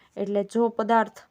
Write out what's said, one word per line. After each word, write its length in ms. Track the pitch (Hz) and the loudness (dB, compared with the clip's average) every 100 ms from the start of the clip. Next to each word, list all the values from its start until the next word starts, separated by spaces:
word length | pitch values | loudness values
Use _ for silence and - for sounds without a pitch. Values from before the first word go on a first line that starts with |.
| _ - | _ -8
એટલે 260 | 196 202 | -2 -2
જો 260 | 196 226 233 | -2 0 0
પદાર્થ 480 | 226 214 226 208 - - | 0 2 2 2 -6 -20